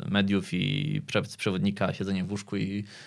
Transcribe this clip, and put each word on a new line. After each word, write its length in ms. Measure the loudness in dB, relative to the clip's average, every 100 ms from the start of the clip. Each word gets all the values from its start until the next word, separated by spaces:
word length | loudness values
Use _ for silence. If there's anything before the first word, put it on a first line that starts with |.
| 0
mediów 440 | 4 4 4 2
i 480 | 0 0 0 0 -2 0
prze-, 160 | 0 -2 -2
przewodnika, 540 | 0 2 2 2 0
siedzenie 320 | 0 -2 -2
w 60 | -2
łóżku 260 | -4 -4 -4
i 280 | -2 -4 -6 -12